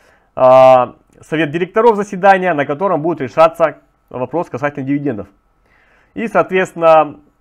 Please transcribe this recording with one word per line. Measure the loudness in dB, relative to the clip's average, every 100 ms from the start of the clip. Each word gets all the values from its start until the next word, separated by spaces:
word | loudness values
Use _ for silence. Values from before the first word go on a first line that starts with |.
| _ _ _ -2
а, | 4 6 6 4 2 -8 _ _
совет | _ -6 -6
директоров | -6 -6 0 0 0
заседания, | -4 -2 2 2 0
на | -2 -4
котором | -4 -4 -4
будет | -4 -6
решаться | -4 2 0 2 -4 -4 _ _ _
вопрос | -12 -8 -8 -8
касательно | -8 -8 -8
дивидендов. | -6 -6 -4 -8 -12 _ _ _ _ _ _ _ _
И, | -12 -4
соответственно, | -2 -2 -2 -4 -2 2 4 2 -6 _ _